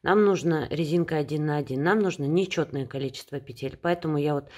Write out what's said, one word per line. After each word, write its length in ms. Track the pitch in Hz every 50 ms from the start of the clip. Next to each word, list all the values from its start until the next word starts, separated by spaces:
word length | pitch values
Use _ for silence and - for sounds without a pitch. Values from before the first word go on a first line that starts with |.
нам 240 | - - 185 214 208
нужно 420 | 202 190 - 143 170 160 156 131 -
резинка 480 | - 151 165 147 165 175 170 - 160 151
один 280 | 147 - 151 151 151
на 100 | 151 147
один, 280 | 147 139 120 131 135 147
нам 160 | 175 208 220
нужно 260 | 202 180 151 - 143
нечетное 600 | 139 160 180 190 180 - 170 151 - - 139 131
количество 540 | 123 - 135 135 131 123 - - - 147 139
петель, 380 | - - 117 - 135 135 - -
поэтому 360 | - 175 175 175 175 160 151 147
я 160 | 147 151 147
вот 160 | 143 143 - -